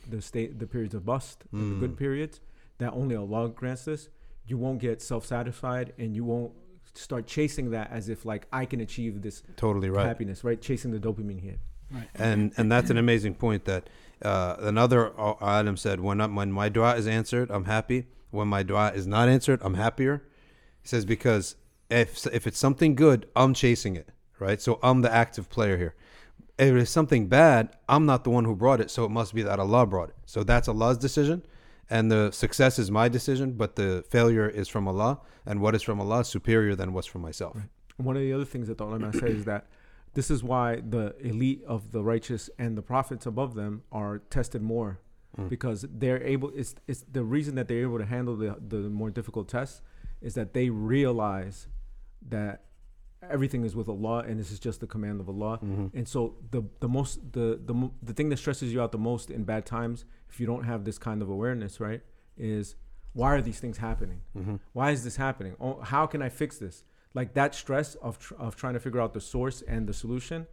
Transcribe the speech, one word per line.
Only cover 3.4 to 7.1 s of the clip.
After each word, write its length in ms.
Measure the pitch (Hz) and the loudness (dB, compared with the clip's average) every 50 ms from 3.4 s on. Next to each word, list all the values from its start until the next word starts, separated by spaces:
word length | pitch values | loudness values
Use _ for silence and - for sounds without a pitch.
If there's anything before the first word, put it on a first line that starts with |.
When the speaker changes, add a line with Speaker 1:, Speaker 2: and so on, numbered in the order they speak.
| 117 117 | -2 -2
Speaker 1:
grants 360 | 117 - 127 127 131 127 - | -4 -6 -6 -6 -6 -6 -6
this, 220 | 156 156 147 - - - - - - - - - | -6 -8 -8 -10 -16 -20 -20 -20 -20 -18 -16 -8
you 120 | 110 127 117 | -6 -4 -2
won't 220 | 123 131 131 117 | -2 -2 -2 -2
get 200 | 127 120 113 - | -2 -2 -2 -4
self-satisfied 960 | - - 123 113 - - 127 120 120 123 117 - - 127 123 127 123 - - - | -4 -6 -6 -6 -4 -4 -4 -4 -4 -6 -8 -6 -6 -4 -4 -4 -6 -6 -8 -6
and 160 | 117 110 104 | -6 -4 -4
you 100 | 113 120 | -2 -2
won't 280 | 117 117 120 120 117 - - - - - - - - - | -2 -2 -2 -2 -6 -10 -16 -20 -20 -20 -20 -20 -20 -20
start 320 | - - - | -20 -10 -6